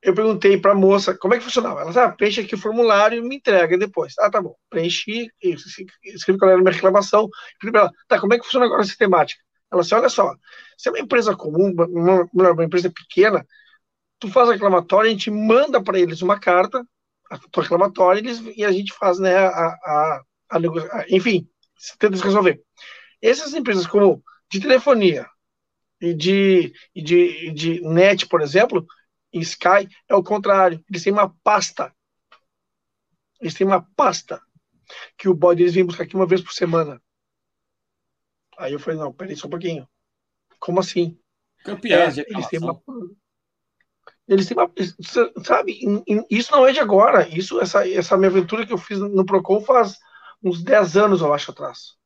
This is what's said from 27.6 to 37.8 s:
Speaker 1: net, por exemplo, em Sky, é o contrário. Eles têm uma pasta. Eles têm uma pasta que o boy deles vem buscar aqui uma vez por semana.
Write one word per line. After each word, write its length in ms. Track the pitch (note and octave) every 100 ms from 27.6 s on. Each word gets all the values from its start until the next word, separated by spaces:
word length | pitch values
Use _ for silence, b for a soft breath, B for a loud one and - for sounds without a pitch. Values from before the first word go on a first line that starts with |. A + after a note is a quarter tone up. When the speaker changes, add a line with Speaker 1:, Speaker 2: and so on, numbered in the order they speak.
| E3 E3+
Speaker 1:
net, 440 | E3+ E3 F#3+ F#3+ -
por 160 | E3+
exemplo, 420 | D3 D#3+ A3+ F#3 E3 b b _ _
em 60 | F3
Sky, 480 | E3 - F3+ G3 G3 b _
é 40 |
o 80 | G3+
contrário. 600 | F#3 G#3 G#3 G3 F#3 E3 _
Eles 160 | F3+ E3+
têm 80 |
uma 200 | G3+ G3 _
pasta. 540 | - G#3 - - C3+ _ _ _ _ _ _ _ _ _ _ _ _ _ _ _
Eles 140 | C#3+
têm 120 | E3 G3
uma 160 | F#3+ - -
pasta 460 | B3 E3 - - _ _ _ _ _ B B _
que 120 | G3
o 40 |
boy 220 | F3 F3 F3
deles 180 | F3
vem 120 | F3 F3+
buscar 180 | E3+
aqui 140 | D#3+ F#3+
uma 100 | F#3
vez 140 | F#3
por 100 | F#3
semana. 500 | - F3 E3 D#3 C3 _ _ _ _ _ _ _ _